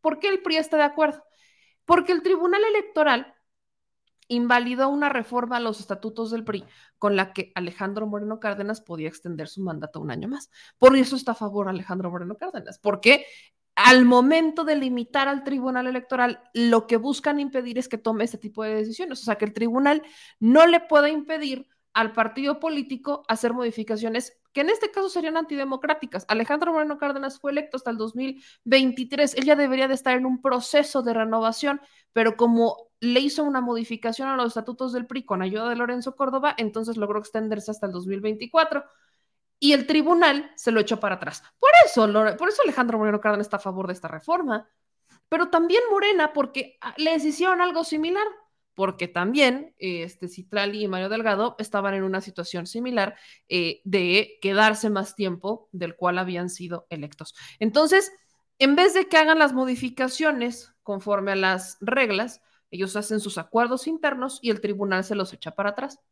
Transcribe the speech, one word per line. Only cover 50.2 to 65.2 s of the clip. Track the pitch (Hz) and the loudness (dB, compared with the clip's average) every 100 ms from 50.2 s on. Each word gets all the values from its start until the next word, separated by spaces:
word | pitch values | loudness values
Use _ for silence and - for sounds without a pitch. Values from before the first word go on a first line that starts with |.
| 175 | -14
Citlali | 180 185 202 202 208 | -14 -8 -4 -4 -4
y | 208 | -6
Mario | 185 190 | -4 -4
Delgado | 220 226 196 233 240 | -2 0 0 -2 -4
estaban | 214 202 196 | -6 -4 -2
en | 196 | -4
una | 190 190 | -4 -4
situación | 196 185 170 180 175 | -8 -12 -10 -10 -8
similar, | 233 247 240 196 202 - - _ | -8 -4 -2 -2 -6 -20 -20 _
eh, | 180 170 - | -4 -2 -6
de | 196 196 180 185 214 - | -4 -2 2 2 0 -4
quedarse | 196 196 214 214 220 | -2 4 4 2 -2
más | 202 202 - | -2 -4 -6
tiempo | 196 175 196 226 _ | -6 -4 -6 -8 _
del | 185 170 - | -10 -10 -4
cual | 180 180 | -2 -2
habían | 185 175 180 | -4 -4 -6
sido | 180 180 170 _ | -8 -10 -12 _
electos. | 160 147 - 156 - - - | -12 -12 -14 -20 -18 -20 -4
Entonces, | 214 220 311 381 392 - _ _ _ _ | 0 2 6 4 4 -8 _ _ _ _
en | 269 285 | 4 6
vez | 370 | 6
de | 370 370 | 4 4
que | 330 | 4
hagan | 311 320 | 6 4
las | 294 | 4
modificaciones | 254 254 247 254 247 254 254 311 277 240 240 - _ | 2 -2 -4 -6 -4 -4 0 0 0 -4 -8 -18 _
conforme | - 196 202 202 196 | -10 -8 -2 -2 0
a | 196 | 0
las | 190 185 185 - | 0 0 -6 -10
reglas, | 202 262 247 196 233 - _ _ _ | -4 0 0 0 -4 -10 _ _ _
ellos | 180 190 208 | -8 -6 -6
hacen | 208 214 | -4 -4
sus | 208 185 | -4 -10
acuerdos | 165 226 233 254 294 | -4 0 0 -2 -6
internos | 320 311 262 262 269 | -4 -4 -4 -8 -6
y | 240 | -4
el | 208 | -4
tribunal | 208 196 202 190 | -4 -4 -2 -2
se | 190 | -2
los | 208 | -4